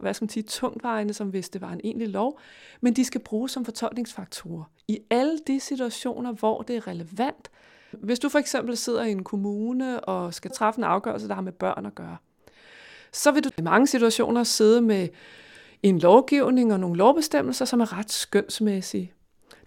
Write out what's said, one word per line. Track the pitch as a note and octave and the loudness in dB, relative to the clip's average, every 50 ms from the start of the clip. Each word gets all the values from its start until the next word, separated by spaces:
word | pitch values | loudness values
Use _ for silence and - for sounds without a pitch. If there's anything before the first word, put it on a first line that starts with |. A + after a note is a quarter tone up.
hvad | G3+ G3 G3 | -6 -6 -4
skal | - A3+ | -4 -6
man | G#3 | -6
sige, | - A3 | -6 -6
tungtvejende, | G#3+ - - - B3+ B3+ - A3+ - A#3+ A3+ G#3+ G#3 G#3 G#3 | -8 -8 -6 -6 -6 -6 -6 -6 -6 -4 -4 -2 -2 -4 -4
som | - G#3 G3 | -6 -6 -6
hvis | F#3 F#3+ F3 - | -6 -6 -6 -8
det | - F#3 | -10 -12
var | F#3 F3 | -10 -10
en | F3 E3+ - | -10 -8 -8
egentlig | A3 A3 A3 A#3 G#3+ | -6 -6 -6 -6 -4
lov, | F#3+ G3 A3+ C4+ D4+ - - - - - - - - - | -2 -2 -2 -2 -4 -8 -16 -20 -20 -20 -20 -20 -8 -2
men | - B3 A3 | 0 0 2
de | C4 B3+ | 2 0
skal | - - A3+ | 0 -2 -8
bruges | - - G#3+ G#3+ B3+ C4 | -6 -4 -4 -4 -4 -4
som | - C4 A#3 | -6 -6 -8
fortolkningsfaktorer | A#3 A3 - A#3 A3 A3 B3 A3+ - - - F3+ - - - - E3 E3+ E3 D#3 - _ _ _ - | -8 -6 -6 -6 -6 -4 -6 -8 -8 -10 -14 -14 -14 -14 -14 -12 -12 -12 -12 -12 -16 _ _ _ -6
i | G#3+ G#3 - - | -6 -6 -2 0
alle | A3+ A#3+ C4+ D#4 D#4+ D4+ - | 0 2 2 0 -2 -2 -2
de | - C4+ C4+ | -2 -2 -2
situationer, | - - C#4+ B3+ B3+ A#3 A3+ - - B3 A#3 - B3 B3 | -2 -6 -6 -4 -6 -6 -6 -6 -8 -8 -6 -6 -8 -8
hvor | A3 - A3 G#3+ - - | -6 -2 -2 -2 -2 -2
det | A3 - A#3+ | -4 -6 -8
er | A3+ - G3 | -8 -6 -8
relevant. | F3 E3+ E3 E3 F#3+ G#3+ B3 D4 - _ - - _ _ _ - _ _ _ - | -10 -10 -12 -8 -4 -4 -2 -2 -4 _ -16 -20 _ _ _ -20 _ _ _ -20
Hvis | - - G3 G#3 B3 A#3 | -18 -8 -4 -2 -2 0
du | - C#4+ | 0 0
for | - D4 | 2 0
eksempel | C#4+ - - B3 - A#3+ A#3 | 0 0 -2 -4 -2 -2 -4
sidder | A3 - B3 A#3 A3 A#3 | -4 -2 -2 -2 0 0
i | A3 | -2
en | G3+ F#3+ F#3 | -2 -4 -4
kommune | - A3 G3+ G3 G#3 G3+ G#3 A3 A#3+ B3+ B3+ C4 B3+ B3 - | -4 -4 -4 -2 -2 -2 -4 -4 -2 -2 -2 -2 -2 -4 -6
og | - F#3+ F#3+ F#3 F3+ E3+ F3 | -4 -4 -4 -4 -4 -6 -8
skal | - - - | -10 -12 -10
træffe | - - A3 G#3+ A3 B3 | -4 0 0 0 0 0
en | G#3 | 0
afgørelse, | E3+ F3 G3+ - A#3 - G#3 G#3+ G3+ | 0 0 0 -2 -4 -6 -6 -6 -8
der | G3 | -6
har | F#3+ | -6
med | F#3 F#3 | -8 -8
børn | F3+ - F#3 F#3+ - - G3 | -6 -4 -4 -4 -4 -4 -8
at | G#3 G3+ | -12 -12
gøre, | - F3 E3+ E3+ - _ _ _ _ _ - _ _ - - - - - - - - - _ | -14 -14 -14 -14 -16 _ _ _ _ _ -20 _ _ -20 -20 -20 -20 -20 -20 -20 -20 -20 _
så | - - - D4 | -4 2 4 4
vil | C4+ D4 - | 4 4 2
du | C4+ - - | 0 -2 -4
i | |
mange | E3 E3 E3 A3 C#4 | 0 4 4 6 6
situationer | C#4 - B3 A#3 A3+ A3 - A3+ - A#3 A#3+ A#3 | 6 4 4 4 4 4 2 0 2 2 0 0
sidde | A3+ - - G#3+ G#3+ A3+ A#3+ | 2 2 6 6 6 6 6
med | A#3 A3 G#3 F#3+ F3+ - - - - - - - - - - - - - - _ | 6 4 2 2 0 -4 -6 -12 -20 -20 -20 -20 -20 -20 -20 -20 -20 -20 -4 _
en | - G3 F#3 E3 | 4 4 6 6
lovgivning | E3+ F3 G3+ B3+ C4 - C#4+ C#4+ B3+ - B3+ B3+ A#3+ A3 | 8 10 10 10 8 6 2 2 4 4 4 4 4 4
og | G3+ F#3+ | 2 2
nogle | F#3 F3 E3+ | 0 0 2
lovbestemmelser, | E3+ G3 B3 D4 E4 D4+ - - C#4+ C4+ B3+ B3+ - C4 | 4 6 6 6 4 2 0 0 0 0 0 -2 -2 -2
som | A#3 B3 A#3 | 0 2 2
er | A3+ G#3+ F#3 F#3 | 2 0 -2 -6
ret | G#3+ - | -6 -6
skønsmæssige. | - - - - - G3+ - - - - G#3+ G#3 G3 F#3+ F#3 - - G3 F3+ F3+ _ _ _ _ _ _ _ - - - _ | -4 -6 -4 0 0 0 0 0 -4 -2 0 0 0 -2 -4 -6 -6 -6 -6 -8 _ _ _ _ _ _ _ -20 -20 -10 _